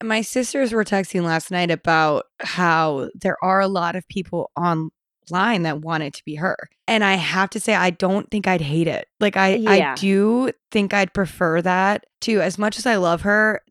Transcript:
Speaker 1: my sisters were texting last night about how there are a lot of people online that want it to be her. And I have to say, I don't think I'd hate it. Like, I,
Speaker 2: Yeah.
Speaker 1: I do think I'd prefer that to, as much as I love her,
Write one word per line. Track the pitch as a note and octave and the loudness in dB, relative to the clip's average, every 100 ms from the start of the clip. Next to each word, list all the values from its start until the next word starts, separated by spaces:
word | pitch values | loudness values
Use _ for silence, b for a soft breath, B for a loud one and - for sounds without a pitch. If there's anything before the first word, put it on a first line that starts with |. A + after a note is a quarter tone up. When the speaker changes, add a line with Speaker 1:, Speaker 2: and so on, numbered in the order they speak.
Speaker 1:
my | A3 A3 | -4 -2
sisters | G#3+ C4 A#3+ C#4+ B3+ | -2 -2 -2 0 0
were | A3+ | 0
texting | G#3 G3 F#3 F#3 | 0 0 0 -2
last | E3+ D#3+ - | 0 -2 -2
night | F3+ F3 | -2 0
about | D#3+ - D#3+ D#3 D3 - - | 0 2 2 4 0 -2 -10
how | - - F3 E3 D#3+ C#3 - - | -8 0 2 4 2 0 -6 -6
there | F#3+ - | -4 -2
are | F#3 F#3+ | 2 2
a | G3 | 2
lot | F#3+ E3+ F3+ | 0 -2 -6
of | - | -8
people | G3+ F3 E3+ - - | -10 -6 -6 -6 -2
online | F3 D#3+ D#3+ _ _ _ - F3 A3 G#3+ | 0 0 -4 _ _ _ -6 -2 0 0
that | E3 D3+ | -2 -4
want | D#3+ D#3+ | -6 -6
it | D#3 - | -6 -10
to | - | -12
be | D3+ | -6
her. | F3+ - - _ - | -4 -4 -10 _ -2
And | A3+ | 0
I | G3+ | 2
have | F#3+ D#3 F#3 G3 | 0 0 -2 -2
to | A3 | -2
say, | - | -2
I | G3+ F3+ | 0 0
don't | E3+ F#3 G3 - | 0 0 0 -2
think | G#3+ F#3+ | -4 0
I'd | F3+ | 0
hate | C#3+ D#3+ E3 | 0 0 0
it. | - - - | -2 -8 -2
Like, | G#3 F#3+ | 0 2
I, | F#3+ F#3+ | 2 2
Speaker 2:
Yeah. | G#3+ G3 D3 | 4 4 4
Speaker 1:
I | C3+ | 0
do | G3 G3 G#3 A#3+ C4 - _ | 2 4 4 2 0 -4 _
think | A3 G3 | -2 0
I'd | G3+ F#3+ | 0 -2
prefer | - F3+ - F3 E3 | -2 -4 0 0 2
that | F3 F3+ F#3+ G#3+ _ - | 2 2 2 0 _ -10
to, | - G#3+ | 0 2
as | F3 F#3 | 2 0
much | G#3+ - | -4 -2
as | C4 | 0
I | G#3+ | 2
love | F3 E3+ | 2 0
her, | G3+ G#3 G#3+ G#3+ _ | 2 2 2 0 _